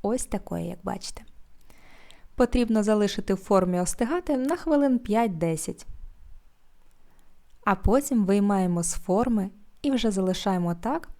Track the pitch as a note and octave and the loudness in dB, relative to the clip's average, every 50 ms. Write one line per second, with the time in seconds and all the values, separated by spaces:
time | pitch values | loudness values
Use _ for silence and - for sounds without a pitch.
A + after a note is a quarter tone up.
0 | - G3+ A#3 B3+ - - - G3+ - - F3 E3+ E3 E3+ F3+ E3+ - F#3+ - - | -2 -2 -2 -2 -4 -4 -6 -6 -6 -4 -6 -6 -6 -6 -8 -8 -6 -6 -6 -6
1 | - - - - - - - - - - - - - - - - - - - - | -8 -12 -12 -14 -16 -18 -18 -20 -20 -20 -20 -20 -20 -20 -20 -20 -20 -20 -20 -20
2 | - - - - - - - - B3+ A#3+ - B3 A#3+ A3 A3 G#3+ G#3 G#3 G#3+ G#3 | -20 -20 -20 -20 -20 -16 0 2 2 2 4 0 2 4 2 2 4 4 4 4
3 | G#3 G3+ - - G3 - G3 F#3+ - - G#3 F#3+ F#3 F3+ F3+ F3 F3+ F3 - - | 2 0 0 -4 -2 -2 -2 -2 0 2 4 4 4 4 0 0 0 -2 -2 -2
4 | B3 A3+ D4+ F4+ F4 - D4 B3+ B3+ C4+ E4 F4+ - E4 D4+ C#4+ C#4+ C#4 B3+ A#3 | -2 -2 -2 -4 -2 0 -2 0 0 0 -2 -2 0 2 4 4 4 4 2 2
5 | - - G#3 A3+ A#3 A3+ F3+ D#3+ E3 E3 D#3+ D#3 - - - - - - - - | 0 0 2 2 2 2 0 -2 -2 -2 -2 -2 -4 -8 -8 -10 -10 -14 -14 -12
6 | - - - - - - - - _ - - _ - - - - - - - - | -14 -16 -16 -18 -20 -20 -20 -20 _ -20 -20 _ -20 -20 -20 -20 -20 -20 -20 -20
7 | - - - - - - - - - - - - - - G3 F#3+ - - G#3+ C4+ | -20 -20 -20 -20 -20 -20 -20 -20 -20 -20 -20 -6 0 0 0 2 4 4 4 4
8 | C#4+ - C#4 A3+ G3+ F3+ G3 G#3 G3+ G3+ G3+ G3 F#3+ F3+ F3 E3+ E3+ - - - | 2 2 2 2 4 4 4 4 4 4 2 2 2 2 0 0 -2 -2 -4 -4
9 | - - F3+ G3+ A#3+ B3 A#3 G#3+ F#3+ G3 - - - - - - - D4 C4+ A#3+ | -2 0 2 2 2 2 2 0 0 -2 -6 -14 -20 -20 -20 -6 -2 0 0 2
10 | A3 A3+ G3 F#3+ F#3+ F#3 F#3 F#3 - G#3 F#3+ F3+ F3 E3+ E3+ E3+ - A3 C#4 E4+ | 0 0 0 2 0 0 0 0 0 0 0 0 0 -2 -2 -2 -2 -4 -4 -4
11 | - - - | -6 -8 -16